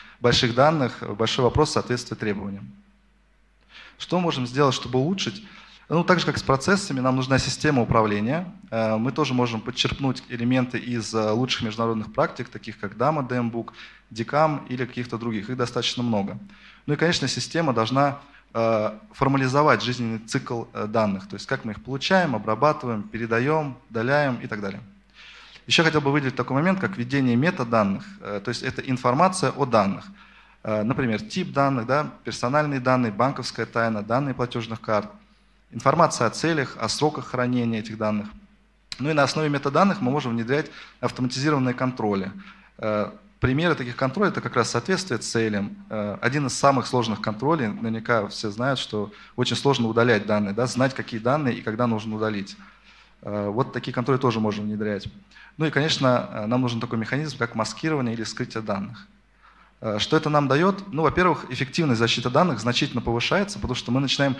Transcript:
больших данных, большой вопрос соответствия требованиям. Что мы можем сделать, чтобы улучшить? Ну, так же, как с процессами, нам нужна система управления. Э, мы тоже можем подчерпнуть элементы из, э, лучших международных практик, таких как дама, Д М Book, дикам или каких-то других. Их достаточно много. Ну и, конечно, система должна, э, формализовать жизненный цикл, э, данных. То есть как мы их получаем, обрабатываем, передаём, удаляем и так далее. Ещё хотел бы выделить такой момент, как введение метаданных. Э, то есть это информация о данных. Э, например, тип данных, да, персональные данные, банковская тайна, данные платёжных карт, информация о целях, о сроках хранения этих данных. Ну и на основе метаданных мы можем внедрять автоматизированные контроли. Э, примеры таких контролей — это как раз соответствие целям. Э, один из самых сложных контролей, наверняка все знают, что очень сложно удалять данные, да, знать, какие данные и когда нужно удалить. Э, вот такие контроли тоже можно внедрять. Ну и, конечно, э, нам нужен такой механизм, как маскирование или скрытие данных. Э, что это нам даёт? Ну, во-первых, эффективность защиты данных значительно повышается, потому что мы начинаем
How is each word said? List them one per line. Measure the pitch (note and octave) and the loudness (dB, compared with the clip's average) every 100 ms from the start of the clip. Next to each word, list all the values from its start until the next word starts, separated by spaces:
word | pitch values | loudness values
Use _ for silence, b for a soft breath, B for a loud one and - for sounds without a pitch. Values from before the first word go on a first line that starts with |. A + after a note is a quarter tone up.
| B B | B B
больших | B2 A#2+ B2 A#2 | 2 4 2 6
данных, | D3 D#3+ A#2+ - - G#2+ | 6 6 0 -4 -8 -2
большой | A2+ - A#2+ | 0 4 4
вопрос | A#2+ D3+ | 4 2
соответствия | A2+ - B2 - - | 2 0 -2 -4 -4
требованиям. | G#2+ G2+ G2+ G2 - - _ _ _ _ _ _ _ _ B B B B | -2 -2 -4 -10 -12 -18 _ _ _ _ _ _ _ _ B B B B
Что | - F3 | -2 0
мы | |
можем | E3+ C3+ B2 | 0 0 -2
сделать, | B2+ C#3+ | 4 4
чтобы | C3 B2+ B2+ | 2 -2 0
улучшить? | D3 G3 - - B B B B B | 0 0 -4 -6 B B B B B
Ну, | D#3 E3+ | 0 4
так | F3 | 4
же, | - | 4
как | - | -2
с | |
процессами, | - C3+ - G3 - C3+ | 2 2 4 0 0 -2
нам | B2+ C3 | 2 2
нужна | C3 C3 | 2 2
система | C3 - D3+ C#3 | 2 0 2 2
управления. | A2 A#2+ G#2+ G#2 A2 D#3 F#3 - - | 4 4 4 2 0 -2 -4 -12 -8
Э, | A2+ A2 A2 | -2 0 0
мы | A#2+ | 0
тоже | C3+ C3+ | 0 0
можем | B2+ B2 A2 | 2 0 -2
подчерпнуть | G#2+ - - - C#3 B2 - | -6 -2 -2 0 -2 -2 -6
элементы | A#2+ A#2+ C3 B2 A#2 | -4 2 2 2 -2
из, | B2 A#2+ G#2+ | -4 -4 -2
э, | A2+ G#2+ | 0 2
лучших | A2 B2+ - | 2 0 -2
международных | A2+ G#2+ A#2 A2 G#2+ | -4 -2 -2 -2 -4
практик, | - E3 - A#2+ | -2 -2 -2 -12
таких | G#2 - G#2 | -12 -14 -10
как | G2+ G#2 | -10 0
дама, | B2+ D#3+ | 0 0
Д | B2 B2 | -2 -2
М | A#2 | -2
Book, | A#2 A2+ B B B B | -4 -8 B B B B
дикам | A2 A#2 C#3+ D#3 D3 - | -8 -2 2 2 2 -6
или | B2+ A#2+ | -6 -6
каких-то | - A#2 A2+ | -6 -6 -6
других. | A#2+ G#2+ G#2 | -4 -4 -4
Их | B2 | -2
достаточно | A#2+ B2+ A#2 - | -2 -2 -2 -2
много. | A#2+ G#2+ G2+ - - B B B - | 0 0 -2 -6 -14 B B B -4
Ну | |
и, | D3 | 2
конечно, | D#3+ E3+ C3+ | 2 2 0
система | - - E3 D#3+ | -4 -4 0 0
должна, | A2+ A2 C3 C#3+ C3+ B B B | 2 2 4 2 0 B B B
э, | A#2 A2+ A2+ G#2+ G#2+ - | -2 2 2 0 -4 -10
формализовать | - C3+ C#3 C3 C#3 D3+ A2+ | 0 2 4 2 4 6 4
жизненный | A2+ B2 A2+ A2+ | 2 -2 -4 -4
цикл, | - C3+ - A#2+ A2+ | -4 -4 -4 -8 -6
э, | G#2+ G#2 | -6 -2
данных. | A2 G#2+ F#2+ - | 2 2 0 -6
То | G2+ | -12
есть | - | -6
как | C3+ A2+ | -6 -6
мы | |
их | G#2 | -10
получаем, | - C3+ - F#3+ E3 A2 | -8 -6 2 2 2 0
обрабатываем, | G#2 A2 D3 D3 B2 A2 | -2 2 2 2 -2 -4
передаём, | G#2 A2+ A#2 A#2 C3 D#3 D3 B2 - | -6 -6 -2 0 2 0 -2 -8 -8
удаляем | A2+ A#2+ D3 C#3+ A#2+ | -4 0 2 2 -2
и | B2+ | -6
так | G#2+ | -6
далее. | G2 G2+ - - _ B B B B B - | -6 -8 -14 -20 _ B B B B B 0
Ещё | - | 4
хотел | D#3+ D#3 | 4 4
бы | C#3 | 4
выделить | D3 C3 B2+ | 2 2 -2
такой | B2 C3 | -2 2
момент, | F3 F#3+ | 2 2
как | F#3 F#2+ | -2 -4
введение | A#2+ C#3 B2+ A#2+ | -2 2 4 4
метаданных. | D#3+ F3+ A#2 A2+ G2+ G2 - - | 4 0 2 4 4 0 -6 -14
Э, | G#2 G2+ | -8 -6
то | G2+ | -4
есть | A#2 | -4
это | - - | -4 -6
информация | - B2+ B2 C3 F#3 F#3+ C3+ | -4 0 2 4 2 2 -2
о | C3 C3+ | 0 2
данных. | A2+ G2 F#2 - B B B B B | 4 4 0 -8 B B B B B
Э, | A2+ G#2+ | -4 -2
например, | G#2+ - B2+ G#2 | 0 0 0 -2
тип | G#2+ F#3+ D#3+ | -4 -6 -2
данных, | C3+ C#3 C3+ A2+ | 0 2 2 0
да, | C#3 C#3+ - | 0 0 -8
персональные | - - A#2+ D3 D3 C3+ | -10 -4 0 2 2 0
данные, | B2+ B2+ A#2+ | 2 2 2
банковская | G2+ B2+ C3+ A#2 - A2+ | 2 0 0 -8 -6 -4
тайна, | A#2+ A2+ A2 | 0 0 0
данные | G#2 A#2+ C#3+ | 0 0 0
платёжных | B2 A#2+ A#2+ A2 A2+ | -2 -4 -4 -6 -8
карт, | - G#2+ G#2 - b b b b _ | 0 0 0 -12 b b b b _
информация | A#2+ C3+ D#3 D#3 - A2+ | -2 2 4 4 4 0
о | |
целях, | - D#3+ D#3+ B2+ - | 0 0 0 -2 -4
о | A2 | -4
сроках | - D3+ D3 B2+ | 0 0 -2 -6
хранения | B2 B2 B2 A#2 A2 | -2 0 0 0 -2
этих | A2 A2 | -4 -4
данных. | A2 G#2+ G2+ - - _ _ _ - - | -2 -2 -4 -14 -20 _ _ _ -16 -6
Ну | C#3 | -2
и | |
на | D3+ | 2
основе | C#3 D#3 D3+ | 2 2 0
метаданных | C#3+ C#3 D3 G3 D#3+ | 0 0 4 4 4
мы | B2 | 0
можем | C#3+ C3 | 0 -2
внедрять | A#2 A2+ C#3+ D#3 B B B | -2 0 -2 -2 B B B
автоматизированные | B2 - B2 C3 D3 D3 B2+ | -4 -2 -4 0 2 2 2
контроли. | B2 C3 B2 G#2+ G2 F#2+ - B B B - | 0 -2 -2 0 0 -2 -10 B B B -8
Э, | A2 G#2 G2 - - - | -2 -2 -2 -8 -20 -2
примеры | B2+ C3+ F3 C3+ | 0 2 2 0
таких | B2 A#2 | -2 -2
контролей — | C3 D#3+ G3 | -2 2 0
это | - | 0
как | C3 B2+ | -2 0
раз | A2+ | 0
соответствие | A#2+ D3+ F#3 - A#2 | 0 0 -2 -2 -4
целям. | - A#2 A2 G#2 G2+ - - | -2 0 2 0 -2 -8 -10
Э, | A2 G#2 G2 | -6 -4 -2
один | A#2+ D3 C3+ | 0 0 -2
из | |
самых | - C#3 C3+ - | 4 4 4 2
сложных | B2+ A2+ G#2 | 0 0 -2
контролей, | - G#2 C#3 D#3+ A2 | -4 -2 0 0 0
наверняка | G2 A2+ A2+ A2 A#2 G2+ | -4 -4 -4 0 0 0
все | - A2 | -4 -6
знают, | G2+ B2+ C3 | -2 -2 -2
что | - G#2+ G2+ B B - | -4 -4 -6 B B -4
очень | B2 A#2 | -2 0
сложно | C#3 B2+ A2+ | 2 2 2
удалять | A2+ B2 A2 G2+ | 4 4 4 2
данные, | G#2 G2+ | 0 0
да, | G2+ B2+ | 0 0
знать, | A#2+ C3 | 2 0
какие | C3 A2 A2+ | 0 -8 -4
данные | A2+ D3 C3+ G#2 | 0 0 0 -2
и | |
когда | A2 G#2+ A#2+ | -4 -2 0
нужно | A2 A2 A2 | 0 -2 -2
удалить. | A2 G#2 G2 - B B B B B B | -2 -2 -6 -14 B B B B B B
Э, | - G#2 G2+ | -8 -4 -2
вот | A2 C3 | -2 -2
такие | B2 B2 | -2 -6
контроли | B2+ A#2+ B2+ | -4 0 2
тоже | B2+ A2+ | 2 2
можно | G#2+ G2+ | 0 -2
внедрять. | G#2+ G#2 G#2+ G2+ - - - B B - | -4 -4 -4 -4 -8 -16 -20 B B -4
Ну | D#3 | 0
и, | |
конечно, | C#3 D#3 - C3 B2 - | 2 0 2 4 4 0
э, | - G#2+ | -6 -2
нам | B2 | 0
нужен | B2+ A#2 | 0 0
такой | A#2 A#2 | -2 -4
механизм, | A2 - D#3 C3+ | -2 -4 -4 -4
как | A#2 A2+ | -4 -2
маскирование | G#2+ - D#3+ D3+ A#2+ | -4 -2 -2 0 -2
или | A2+ G#2+ | -4 -6
скрытие | - B2 A2+ | -6 -6 -6
данных. | A2 G2 G2 - - _ _ b b b b - | -4 -4 -4 -10 -20 _ _ b b b b -8
Э, | A2 G#2 | -4 -2
что | - D#3 | 2 2
это | D3+ | 4
нам | D3 C#3 | 2 4
даёт? | C#3+ F#3 G3 - | 4 2 0 -6
Ну, | D3 | 0
во-первых, | D#3 E3 F3+ C#3+ - | 0 4 2 2 -4
эффективность | B2+ C3 - D#3+ A2+ | -6 -4 0 2 2
защиты | A2+ - A#2+ | 2 0 2
данных | C3+ F3+ C3+ | 4 2 2
значительно | A#2 A#2 D3 B2 | 0 0 0 -2
повышается, | A#2 A#2 - E3+ G3+ - | -2 -2 0 0 0 -4
потому | A2+ B2 | -6 -6
что | - | -2
мы | B2+ | 0
начинаем | C#3 - C#3 B2+ | 0 0 0 0